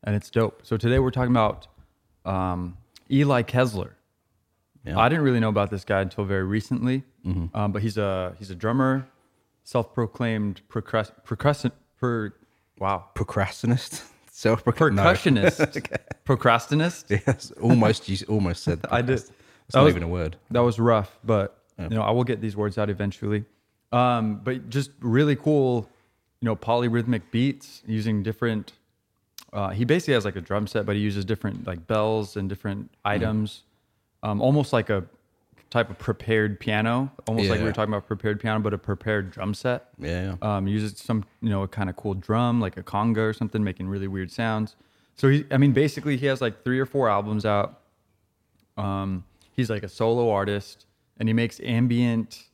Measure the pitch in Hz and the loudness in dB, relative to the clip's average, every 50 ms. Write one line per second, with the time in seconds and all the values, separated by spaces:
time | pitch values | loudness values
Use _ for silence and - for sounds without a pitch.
0 | - - 104 107 - - - 117 113 107 - - - - 117 110 - 117 123 135 | -2 0 -2 -2 -2 0 0 0 0 0 -2 -8 -6 -4 -4 0 2 2 4 4
1 | 135 127 123 127 127 123 123 117 110 104 - - - - _ _ - _ _ _ | 2 2 0 0 0 2 4 4 4 2 0 -4 -12 -20 _ _ -20 _ _ _
2 | _ _ _ _ _ 92 95 92 92 92 90 90 90 87 87 - - _ _ - | _ _ _ _ _ -4 -2 0 0 -2 -2 -4 -4 -8 -10 -12 -20 _ _ -20
3 | _ _ 131 135 147 143 139 123 117 - - 123 127 127 107 98 92 - - _ | _ _ 2 2 4 4 4 2 0 0 2 2 2 2 0 -4 -8 -8 -10 _
4 | _ _ _ _ _ _ _ _ _ _ _ _ _ _ _ _ _ - - - | _ _ _ _ _ _ _ _ _ _ _ _ _ _ _ _ _ -4 0 2
5 | 110 123 156 170 151 135 127 120 113 110 104 101 101 92 107 95 - - 107 98 | 4 4 4 4 2 4 4 4 2 2 2 2 0 0 -2 -8 -4 0 0 0
6 | 98 92 - - 101 95 98 95 95 92 101 110 107 - 127 123 - 127 127 135 | 0 0 -2 -6 -4 -2 0 -2 0 0 0 -2 -2 -2 -4 -2 0 0 -2 -2
7 | 139 _ _ _ _ 92 92 87 85 85 - 107 104 104 95 104 104 113 98 107 | -4 _ _ _ _ -4 -2 -2 -2 -4 -2 -2 -2 -2 -2 -2 -2 -2 -2 -2
8 | 104 98 95 92 92 90 - 85 104 98 95 87 107 110 120 135 131 131 131 135 | -2 -2 -2 -2 -4 -6 -8 -12 -14 -14 -12 -4 -2 -2 2 2 2 2 2 0
9 | 131 - _ _ _ _ _ _ _ _ _ _ _ - - 127 113 - - - | -2 -8 _ _ _ _ _ _ _ _ _ _ _ -4 -2 -2 -2 -2 -2 -4
10 | 117 107 _ - 123 117 113 110 104 104 95 - _ _ - 117 104 - - 113 | -4 -4 _ -4 -2 -2 0 0 -2 -4 -4 -8 _ _ -8 -8 -8 -2 -2 -2
11 | 107 - - _ _ - 110 - - 147 147 - - 127 - _ _ _ _ _ | -2 -2 -8 _ _ -10 -10 0 0 0 0 2 -2 -6 -6 _ _ _ _ _
12 | - 123 120 117 107 101 - _ _ _ _ _ _ _ _ - 95 95 101 90 | -4 -2 -2 -2 -4 -6 -10 _ _ _ _ _ _ _ _ -4 -2 -2 -2 -2
13 | 90 - _ - 104 - - - 98 95 - - - 117 120 127 - - - - | -4 -8 _ -6 -6 -2 0 -2 0 -2 -2 -4 0 0 0 0 0 -6 -12 -14
14 | - - - _ _ - - - - 110 113 117 - - 117 - 160 151 104 98 | -16 -18 -20 _ _ -20 -20 -2 2 2 2 2 2 -2 2 2 2 2 4 4
15 | 98 165 185 - - - 139 113 98 92 - - 151 - - - - - - - | 4 4 4 4 4 2 2 4 4 2 2 2 -2 -2 -2 -8 -10 -6 -8 -8
16 | _ - - _ _ - 139 117 - 127 117 113 - - 147 151 156 175 170 - | _ -8 -16 _ _ 0 0 2 4 4 4 4 2 0 0 2 2 0 -2 -6
17 | - _ 101 101 - - 123 - - - - - - 117 123 120 110 107 110 - | -4 _ -2 0 2 2 0 0 -2 -18 -12 -2 4 4 6 6 6 6 4 2
18 | - - 98 95 - - 107 107 101 90 87 - - - - 78 - - - 120 | -2 -4 -6 -6 -2 -2 0 0 0 0 -2 -4 -2 -4 -2 -2 -2 -2 0 0
19 | 120 123 131 117 - - - _ _ _ - _ _ _ - 135 139 151 87 87 | 2 0 0 -2 -2 -8 -20 _ _ _ -20 _ _ _ 4 6 6 6 6 4
20 | 85 82 87 90 85 78 80 - _ _ 110 120 120 120 113 107 117 120 117 110 | -2 -2 -2 -2 -2 -4 -6 -10 _ _ 0 2 2 2 2 2 4 4 4 4
21 | 101 - - _ - 107 113 104 98 98 - _ _ _ _ - 90 82 113 110 | 2 -2 -8 _ -2 0 2 2 2 -2 -6 _ _ _ _ -12 -8 -4 -2 -2
22 | 107 104 110 120 123 120 123 104 107 110 98 104 104 104 98 - 104 101 101 95 | 0 2 2 2 2 0 -2 -4 -4 -6 -4 -2 -4 -4 -2 -2 -2 -2 -2 -2
23 | 104 101 98 - - 101 104 104 104 _ _ _ _ _ _ _ _ _ - 123 | -4 -4 -4 -4 -4 -2 -2 -2 -4 _ _ _ _ _ _ _ _ _ 0 2
24 | 123 123 123 117 110 107 107 101 101 120 131 127 110 120 117 139 139 - - _ | 2 2 2 0 0 -2 -4 -4 -4 -6 -6 -6 -8 -6 -4 -4 -4 -4 -8 _
25 | - 120 113 127 151 147 143 - - 156 151 147 135 127 123 117 104 - _ _ | -4 0 2 4 4 4 2 0 2 2 2 4 4 2 2 0 -4 -6 _ _
26 | _ _ _ _ _ _ _ _ - 117 110 - - - 117 120 120 120 113 120 | _ _ _ _ _ _ _ _ -2 -2 -2 -2 -2 0 0 2 2 2 0 0
27 | 117 120 123 110 - _ - 117 123 139 139 139 - - - - _ - 110 110 | 0 0 0 -2 -2 _ -2 0 0 0 0 -4 -12 -20 -20 -20 _ -4 -4 -2
28 | 107 113 110 104 98 110 110 - - 117 113 107 98 - - _ _ _ _ _ | 0 0 0 0 0 -2 -4 -2 -2 -2 -2 -2 -6 -10 -18 _ _ _ _ _
29 | _ _ _ _ _ _ _ - - _ - 101 101 95 95 101 123 120 151 175 | _ _ _ _ _ _ _ -20 -20 _ -6 -4 -4 -4 -2 -2 0 2 2 0
30 | 170 - 139 120 101 104 90 98 82 - 95 104 107 98 - 113 101 101 104 104 | 2 2 0 0 0 -2 -6 -6 -6 -4 -2 -2 -2 -2 -4 -4 -2 0 -2 0
31 | 104 104 98 101 98 95 113 - - 104 98 95 - - 90 85 82 - 110 107 | 0 -2 -2 -4 -2 -4 -4 -4 -4 -6 -6 -6 -8 -10 -10 -10 -6 -2 0 0
32 | 107 110 110 110 107 98 - 104 98 98 98 98 _ 104 98 101 104 - _ _ | 2 2 0 -2 -2 -4 -6 -6 -6 -6 -8 -6 _ -8 -6 -6 -10 -14 _ _
33 | _ 104 104 104 113 110 110 110 107 104 - - _ _ _ _ _ _ _ _ | _ -2 0 0 0 0 0 -2 -2 -4 -6 -12 _ _ _ _ _ _ _ _
34 | _ _ _ _ - 110 104 104 110 127 139 147 139 - - 120 107 - 110 98 | _ _ _ _ -6 -4 -2 2 2 4 4 4 2 2 0 0 2 2 -2 -2
35 | 87 - _ _ _ _ _ _ _ _ _ _ _ _ - - 117 - 104 - | -2 -6 _ _ _ _ _ _ _ _ _ _ _ _ 0 0 0 0 -4 -10
36 | - - 110 - - - 110 110 107 110 101 - - - 107 107 107 113 120 127 | -4 -4 -4 -4 -2 0 2 2 2 0 -2 -4 -4 -2 0 0 2 2 0 0
37 | 135 139 - - - - 113 113 101 98 92 87 87 110 101 - 107 107 107 101 | -2 -4 -8 -10 -6 -4 -2 0 2 2 2 2 0 0 0 0 -2 -2 -2 -4
38 | - _ 110 98 - 107 107 104 - 113 110 107 104 107 101 98 - - 101 - | -4 _ -8 -4 -2 -2 -2 -2 -2 -2 -2 0 0 -2 -2 -4 -4 -4 -6 -4
39 | - - 110 104 98 92 - - 110 104 104 - - 127 123 123 - _ _ - | -2 -2 0 0 -2 -4 -8 -6 -4 -4 -4 -2 -2 -2 -2 -2 -6 _ _ -12
40 | - 76 85 90 92 98 90 85 - 107 104 101 95 98 101 107 107 107 98 - | -6 -4 -4 -4 -4 -4 -6 -4 -2 -2 -2 0 0 0 0 -2 -2 -4 -6 -10
41 | - - 117 110 101 _ _ _ - 113 104 98 98 95 - - 101 92 90 - | -4 -2 -2 -2 -2 _ _ _ -2 -2 0 0 -2 -4 -4 -4 -4 -4 -6 -6
42 | - 104 98 95 90 - 110 113 123 120 120 120 110 95 - - 92 - - 104 | -6 -4 -4 -4 -2 -2 0 2 2 2 2 0 0 -2 -4 -8 -14 -6 -4 -2
43 | 107 117 113 107 110 110 110 - 117 104 - 110 107 98 90 - 92 92 98 98 | 0 0 2 2 0 -2 -2 -2 -6 -4 -2 -2 -2 -2 -2 -4 -6 -6 -4 -4
44 | 98 98 95 98 92 85 - - 117 113 110 107 110 104 - _ _ _ _ _ | -4 -4 -4 -4 -6 -6 -6 -4 -4 -2 0 -2 -2 -4 -6 _ _ _ _ _
45 | _ _ _ - - 135 135 147 147 - 139 127 139 143 127 135 151 151 147 - | _ _ _ 2 4 4 4 4 2 0 2 4 6 6 6 6 4 2 0 -4
46 | 135 147 143 123 135 139 135 127 127 117 101 - _ 123 127 131 131 127 - 139 | -4 -2 -2 0 0 0 0 0 0 -4 -4 -2 _ -2 0 0 0 -2 0 0
47 | 131 113 104 101 104 104 107 107 101 110 104 101 101 - - _ _ _ _ _ | 2 2 2 2 0 0 -2 0 0 2 2 2 2 0 -4 _ _ _ _ _
48 | _ _ _ _ _ _ _ _ _ _ _ _ _ _ _ - 104 101 98 98 | _ _ _ _ _ _ _ _ _ _ _ _ _ _ _ -6 -4 -2 -2 -2
49 | 98 98 95 90 92 _ _ _ _ _ _ - 127 107 113 104 101 95 - - | -4 -4 -6 -6 -8 _ _ _ _ _ _ -4 -2 -2 -2 -6 -6 -10 -6 -2
50 | 117 113 117 123 120 117 107 98 98 101 104 104 98 - - _ _ _ _ _ | 0 2 2 2 2 2 2 2 0 0 -2 -4 -4 -8 -20 _ _ _ _ _
51 | _ _ _ _ 110 110 110 117 117 117 - - - - 120 113 123 123 120 120 | _ _ _ _ -2 0 2 2 0 0 -4 -8 -6 -2 0 0 2 2 2 2
52 | 123 120 117 113 110 - - - - _ | 2 2 0 -2 -4 -6 -10 -20 -20 _